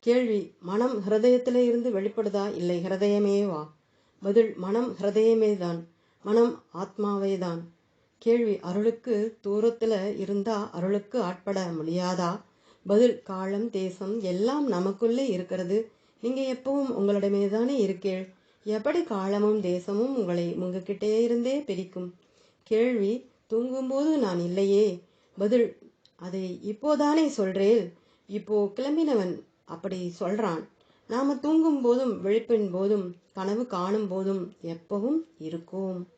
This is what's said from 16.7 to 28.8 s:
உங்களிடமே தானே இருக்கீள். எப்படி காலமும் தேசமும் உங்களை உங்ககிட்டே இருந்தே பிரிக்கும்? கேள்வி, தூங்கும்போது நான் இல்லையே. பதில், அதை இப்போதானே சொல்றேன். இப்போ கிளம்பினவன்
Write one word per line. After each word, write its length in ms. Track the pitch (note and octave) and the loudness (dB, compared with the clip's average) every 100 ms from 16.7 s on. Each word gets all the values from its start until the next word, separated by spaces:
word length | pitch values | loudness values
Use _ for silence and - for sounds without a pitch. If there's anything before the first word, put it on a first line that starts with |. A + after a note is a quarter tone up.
| C#4 C4+ | -2 -2
உங்களிடமே 560 | - G3 G3+ G3+ G3+ G3+ | 0 0 2 2 0 0
தானே 380 | G#3+ A#3+ C#4 G3 | 0 0 0 0
இருக்கீள். 420 | F#3 G3+ F#3 F#3 - _ _ | 0 -4 -4 -6 -16 _ _
எப்படி 400 | - G#3+ A3 E4+ | -6 -2 0 0
காலமும் 560 | E4 G#3 F#3+ G3+ G#3 G#3+ | -2 -2 0 2 2 2
தேசமும் 560 | F#3 F3+ F3+ G3+ B3 C4 | 0 -2 -2 -2 0 0
உங்களை 380 | F#3+ F3 E3+ - | 0 0 -2 -2
உங்ககிட்டே 600 | F3+ F3+ F3+ G3 G#3+ G#3+ | -4 -6 -6 -4 0 2
இருந்தே 400 | A#3 A#3 A#3+ C4+ | 2 2 0 -2
பிரிக்கும்? 540 | D4 F3+ F#3 - F3+ F3 _ _ _ _ | -2 -6 -6 -8 -10 -12 _ _ _ _
கேள்வி, 680 | _ A3 A#3+ B3 G3 A#3+ - _ _ | _ 2 2 2 0 -2 -6 _ _
தூங்கும்போது 720 | A3 B3 C4 C4 C4+ D4+ D#4 | -2 -2 -2 -2 0 2 2
நான் 200 | A3 F3 | 2 0
இல்லையே. 640 | F3 F3+ G3 G3+ G#3 F3 - _ _ - | -2 0 4 4 4 0 -12 _ _ -4
பதில், 380 | G3+ B3 A3+ - - _ _ _ | 2 4 2 -2 -20 _ _ _
அதை 440 | F3 F#3+ F#3 F3+ | -8 -6 -6 -8
இப்போதானே 640 | G3+ G#3 D4 D4+ D4 D#4 D4+ | -8 -6 0 2 4 4 2
சொல்றேன். 680 | C4 F#3+ F#3 G3 A#3 F3 - _ _ _ | 0 -2 2 4 4 2 -10 _ _ _
இப்போ 460 | G3+ G3+ G#3 G3+ | -10 -2 0 0
கிளம்பினவன் 680 | G3+ | -2